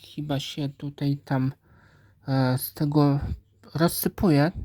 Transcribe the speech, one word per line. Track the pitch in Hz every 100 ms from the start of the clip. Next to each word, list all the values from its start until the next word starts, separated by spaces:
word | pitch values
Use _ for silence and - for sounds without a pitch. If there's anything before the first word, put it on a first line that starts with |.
| -
chyba | - 147 139
się | - 156 139
tutaj | - 143 - 143 143
tam, | - 135 131 - _ _ _ _ _ _ -
e, | 135 127 131
z | -
tego | - 147 151 143 143 - - _ _ -
rozsypuje | 151 170 - 180 - 190 143 156 -